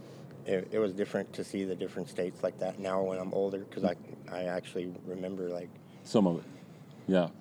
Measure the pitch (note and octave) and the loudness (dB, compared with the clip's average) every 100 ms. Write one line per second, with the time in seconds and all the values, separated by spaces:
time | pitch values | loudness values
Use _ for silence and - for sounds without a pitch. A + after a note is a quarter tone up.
0 | - - - - - F#2+ F2+ G#2+ G#2 F#2+ | -14 -14 -14 -8 0 0 2 2 2 2
1 | G2+ G2+ F#2+ - F#2 G2+ F#2+ F2+ F#2 A#2+ | 0 0 -2 -6 -4 -2 0 -2 -4 -4
2 | A2 - F2+ - F#2 - F#2+ F#2 F#2+ F#2+ | -4 -2 -2 0 -2 0 -4 -2 0 2
3 | F#2+ F#2 F#2 F#2+ G2 F#2+ G2 - F#2 F2+ | 2 0 0 2 2 0 -4 0 0 0
4 | - - - F2+ F2+ F2+ - - F2 F2 | -6 -14 -8 -4 -2 -2 -2 -4 -4 -6
5 | - F#2 F#2 F#2+ F2+ F2 F2 - - - | -6 -4 -4 -2 -2 -4 -6 -12 -18 -16
6 | - A#2+ F#2 E2+ - - - - - - | 4 8 8 6 -2 -14 -16 -18 -18 -6
7 | - F#2 E2 - | 4 6 6 0